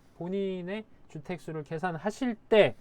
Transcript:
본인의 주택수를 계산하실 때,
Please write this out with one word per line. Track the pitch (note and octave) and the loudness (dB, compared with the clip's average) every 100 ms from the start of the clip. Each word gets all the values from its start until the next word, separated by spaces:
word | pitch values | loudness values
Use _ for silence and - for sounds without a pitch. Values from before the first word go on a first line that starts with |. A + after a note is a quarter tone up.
| - - | -20 -12
본인의 | E3+ G3 G3 F#3 F3 G3 - - - | -6 -4 -4 -4 -6 -8 -10 -20 -16
주택수를 | D#3 - F3+ - D#3 | -14 -10 -10 -8 -10
계산하실 | D3 D#3+ F3+ D#3+ G#3 - B3 A3 - | -8 -4 -4 -2 -6 -2 -4 -4 4
때, | A3 C#3+ - | 6 6 4